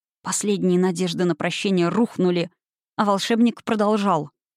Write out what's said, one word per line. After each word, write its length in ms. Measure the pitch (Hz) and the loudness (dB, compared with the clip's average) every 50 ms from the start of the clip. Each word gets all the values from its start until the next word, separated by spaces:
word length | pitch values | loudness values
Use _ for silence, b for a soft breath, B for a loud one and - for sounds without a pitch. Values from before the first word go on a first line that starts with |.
| _ _ _ _ - | _ _ _ _ -8
Последние 540 | 185 180 - - 208 202 175 170 185 180 180 | -6 -4 -2 -2 -2 0 0 2 2 2 2
надежды 480 | 185 185 180 165 185 175 170 156 180 | 2 2 0 -2 -2 -4 -2 -2 -2
на 100 | 180 165 | -2 -2
прощение 540 | - - 175 170 - - 208 190 180 170 170 | -2 -4 -4 -4 -4 -2 0 0 2 0 0
рухнули, 600 | 170 208 240 226 - - 185 180 175 175 165 170 - _ _ _ _ _ _ _ _ | 2 0 0 0 0 0 0 0 2 0 -2 -4 -8 _ _ _ _ _ _ _ _
а 100 | - 220 | -2 0
волшебник 580 | 202 196 196 - - 233 220 240 233 - - - | 2 0 0 0 0 2 2 2 2 2 -2 -4
продолжал. 640 | - 233 208 208 208 214 214 202 202 180 156 147 143 - _ _ _ _ | -4 -2 0 2 2 2 0 2 0 0 0 -2 -6 -12 _ _ _ _